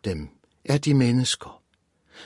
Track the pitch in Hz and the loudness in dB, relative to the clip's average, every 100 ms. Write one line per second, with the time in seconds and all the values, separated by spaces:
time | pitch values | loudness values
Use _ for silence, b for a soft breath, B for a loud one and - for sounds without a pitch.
0 | 104 80 71 - _ _ - 143 151 139 | -6 -8 -10 -16 _ _ -2 0 2 2
1 | 123 123 123 - - - _ _ _ _ | 4 2 0 -4 -10 -20 _ _ _ _
2 | B B | B B